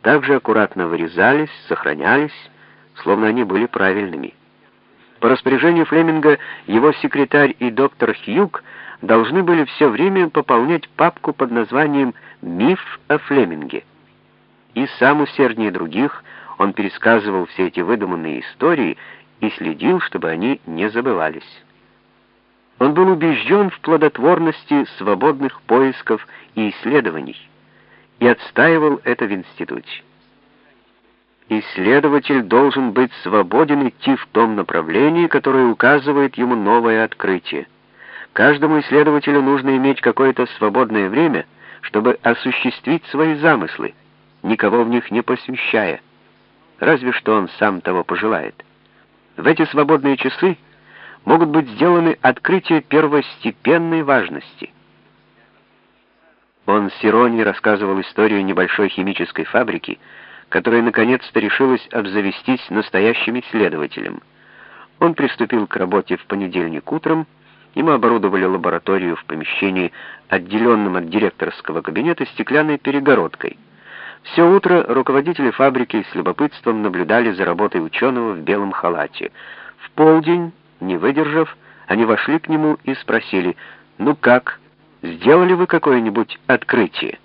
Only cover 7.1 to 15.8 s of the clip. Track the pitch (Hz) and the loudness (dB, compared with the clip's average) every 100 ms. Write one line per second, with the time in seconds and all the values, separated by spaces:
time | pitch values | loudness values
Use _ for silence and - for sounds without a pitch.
7.1 | 143 135 147 139 - 123 110 139 _ 113 | -2 2 4 2 0 -4 0 -2 _ -4
8.1 | 101 - 131 196 - - - - - - | -2 -4 0 0 -4 -16 -20 -20 -12 2
9.1 | 113 113 170 175 170 139 - 147 107 185 | 2 4 0 2 2 0 2 0 2 0
10.1 | 190 170 151 143 120 131 170 - - 165 | 2 0 0 2 2 2 -2 -4 0 0
11.1 | - - 143 131 117 104 127 151 143 131 | 0 -8 -4 -2 -2 -2 0 0 2 -2
12.1 | - - - 87 87 123 190 - - _ | -4 -20 -16 -10 0 0 0 -6 -18 _
13.1 | 151 - 139 95 78 69 - _ _ _ | -2 2 0 2 -2 -10 -12 _ _ _
14.1 | _ _ _ _ _ _ - 139 - 127 | _ _ _ _ _ _ -6 -6 2 2
15.1 | 147 143 - 127 113 107 90 | 4 0 2 0 2 -4 -4